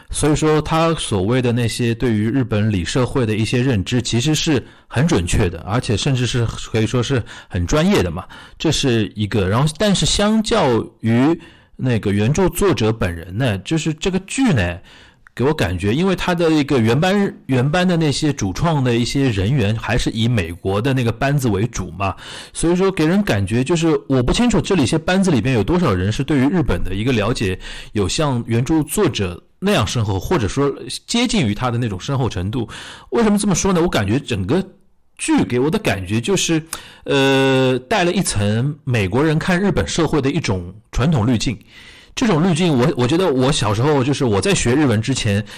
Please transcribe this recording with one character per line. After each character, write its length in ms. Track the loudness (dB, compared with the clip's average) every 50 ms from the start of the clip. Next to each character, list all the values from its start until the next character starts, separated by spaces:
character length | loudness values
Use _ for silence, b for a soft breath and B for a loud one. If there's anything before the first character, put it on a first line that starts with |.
| B B
所 180 | -6 -2 0 2
以 60 | 2
说 260 | 2 2 2 2 2
他 320 | 2 0 0 0 2 2 0
所 300 | -2 -4 -2 -2 0 0
谓 180 | 2 2 2
的 100 | 2 2
那 160 | 0 0 0 -2
些 280 | -2 -2 -2 -2 -2
对 180 | 0 0 0 2
于 160 | 2 0 0
日 140 | 0 0 0
本 280 | 0 0 0 2 2
理 140 | 0 0 -2
社 180 | -2 -2 0 0
会 220 | 0 0 0 0
的 100 | 0 0
一 80 | 0 -2
些 160 | 0 0 0
认 240 | 2 2 0 0 0
知 160 | 0 -2 -2
其 220 | 0 0 0 0
实 140 | 0 0 0
是 280 | 0 0 0 0 -2 -2 B B B B B
很 200 | -2 0 0 2
准 180 | 2 0 0
确 240 | 0 0 0 0 0
的， 100 | -2 -6
而 200 | -6 -4 -4 -2
且 160 | -2 -2 -2 -2
甚 160 | 0 0 0
至 140 | 0 -2 -2
是 180 | -2 -2 -2
可 340 | -2 -4 -8 -8 -4 -2 -2
以 60 | 0
说 160 | 0 0 -2
是 220 | 0 0 -2 -2 -4 B B B B B
很 160 | B -4 -2
专 180 | 0 2 2 2 4
业 160 | 4 2 2
的 80 | 0
嘛， 160 | -2 -8 -10 -12 B B B B B B
这 120 | -2 -2
是 400 | 0 0 2 2 2 2 0 -2 -4
一 100 | -4 -4
个。 240 | -2 0 0 0 2
然 100 | 2 0
后， 80 | 0 0 0 0
但 160 | 0 0 2
是 100 | 2 0
相 380 | 0 0 0 0 2 0 0 0
较 420 | 0 0 0 2 2 2 0 -2 -4 -8 _
于 420 | -2 0 2 2 4 2 2 0 B B B B B B B
那 220 | B -2 -2 -2 0
个 140 | 0 0
原 200 | 0 0 2 0
著 160 | 2 2 0 0
作 220 | 0 0 2 2
者 220 | 2 2 0 0 0
本 220 | 0 -2 -4 -4
人 200 | -6 -10 -10 -6
呢， 220 | -4 -2 -2 -2 -4
就 180 | -4 -4 -4
是 160 | -2 -2 -4
这 200 | -4 -4 -4 -4
个 80 | -4 -4
剧 340 | -6 -6 -4 0 0 2 2
呢， 260 | 2 0 -2 -4 -8 -12 B B B B B B B B -12 -6
给 100 | -2 0
我 80 | 0 0
感 240 | 0 -2 -4 -2 -2
觉， 160 | -2 -2 0
因 100 | 0 0
为 100 | 0 -2
他 200 | -2 -2 -2 0
的 160 | 0 2 2
一 120 | 2 2 2
个 140 | 2 2 2
原 200 | 4 4 2 2
班， 340 | 2 2 2 2 0 0 -2 -6 -4 -2
原 240 | 0 0 2 2
班 160 | 2 2 2 2
的 80 | 2 2
那 140 | 2 0
些 220 | 0 0 0 -2 -2
主 180 | -2 -2 -4
创 320 | -2 -2 -2 0 0 0 0
的 100 | 0 0
一 100 | 0 0
些 260 | 0 0 0 0 0
人 220 | 0 0 0 0
员 240 | 0 0 0 0 -2
还 220 | -2 -4 -2 -2 -2
是 120 | -2 -2
以 180 | -2 -2 0 0
美 240 | 0 0 -2 -4
国 300 | -8 -6 -4 -2 -2 0
的 120 | 0 0 0
那 100 | 0 0
个 80 | -2
班 240 | -2 -2 0 0 0
子 120 | 0 0 0
为 180 | 0 0 -2
主 240 | -2 -4 -6 -8 -8
嘛， 240 | -6 -6 -4 -4 -4 -6 B B B B B B B
所 160 | -2 0 0
以 60 | 2
说 160 | 2 2 2
给 140 | 2 2 2
人 180 | 2 2 2 2
感 220 | 0 0 0 0
觉 180 | 0 0 0 0
就 120 | 2 0
是 240 | 2 2 2 2 0 0 0
我 120 | 0 2
不 120 | 2 2 2
清 160 | 2 2 2
楚 100 | 2 2
这 160 | 0 2 2
里 100 | 2 2
些 120 | 2 0 0
班 260 | 0 0 2 2 4
子 80 | 4
里 80 | 2 2
边 140 | 2 2 2
有 80 | 0 2
多 160 | 2 2 2
少 140 | 2 2 2
人 180 | 2 0 0
是 120 | 0 -2 -2
对 140 | 0 2 2
于 40 |
日 200 | 2 2 2 2
本 220 | 2 0 0 0 0
的 100 | -2 -2
一 100 | -2 0
个 100 | 0 2
了 200 | 2 2 0 0
解 240 | 0 -2 -2 -4 -4 B B B B B B B
有 160 | -2 0 0
像 340 | 0 0 0 0 -2 -2 -2
原 180 | -2 -2 0 0
著 200 | 2 2 0 0
作 240 | 0 0 0 0 2
者 340 | 0 -2 -4 -4 -6 -10 -16 _ _ _
那 120 | -2 0
样 160 | 2 2 0 0
深 160 | -2 -2 -2
厚， 160 | -2 -2 -2
或 180 | -2 -2 0 0
者 100 | 0 0
说 240 | 0 0 0 0 -2 -4 -8 -12 -12 -12 -8 -4
接 180 | -2 0 0 0
近 200 | 0 0 0 0
于 80 | -2
他 160 | -2 -2 -2
的 60 | -2 -2
那 100 | -4 -4
种 120 | -6 -6
深 180 | -6 -4 -2 -2
厚 100 | -2 -2
程 240 | -2 -4 -6 -4
度。 160 | -4 -6 -6 -8 B B B B B B B B
为 120 | 0 2 2
什 80 | 4
么 60 | 2 2
这 100 | 2 0
么 80 | 0
说 160 | 2 2 2
呢？ 100 | 2 2
我 60 | 2 0
感 180 | 0 0 0
觉 140 | 0 0 -2
整 260 | -2 -4 -4 -4 -2
个 160 | 0 0 -2 -2 -4 -10 -20 _ _ _ _ _ _ _ -8
剧 260 | -2 0 2 2 2
给 160 | 0 0 0
我 100 | 0 0
的 100 | 0 0
感 260 | -2 -2 -4 -4 -4
觉 140 | -2 -2 -2
就 160 | 0 0 0
是， 260 | 0 0 0 0 -2 -2 B B B B B B B B
呃， 760 | B 2 2 4 4 4 4 4 4 4 4 4 2 2 0
带 240 | -2 -2 -2 0 0
了 80 | 0
一 100 | 0 0
层 560 | -2 -2 0 0 0 0 0 0 0 -2 -4 -6 -4
美 240 | -2 0 0 0 0
国 160 | 0 2 2
人 140 | 2 2 0
看 200 | 0 0 0 0
日 120 | 0 0
本 160 | 0 0 -2 -2
社 200 | -2 -2 0 0
会 120 | 0 0
的 100 | 0 0
一 100 | -2 -2
种 340 | -2 -2 -4 -4 -6 -10 -14 -18 -16 _
传 180 | -4 -2 0 2
统 160 | 2 2 2
滤 120 | 2 0 0
镜。 200 | 0 -4 -6 -6 -10 B B B B B B B B B B
这 140 | B 0 2
种 160 | 2 2 2
滤 100 | 2 2
镜 240 | 2 2 2 2 2
我， 160 | 2 2 2 0
我 100 | 0 2
觉 80 | 2 2
得 140 | 2 2
我 200 | 2 2 2 2
小 220 | 0 0 0 -2 0
时 80 | 0
候， 220 | 2 2 2 2 2
就 100 | 0 0
是 120 | 0 0
我 160 | 2 2 2
在 120 | 2 2 0
学 220 | 0 2 2 2
日 100 | 4 4
文 160 | 2 2 2
之 120 | 0 -2 -2
前， 320 | -2 0 0 0 0 -2 B B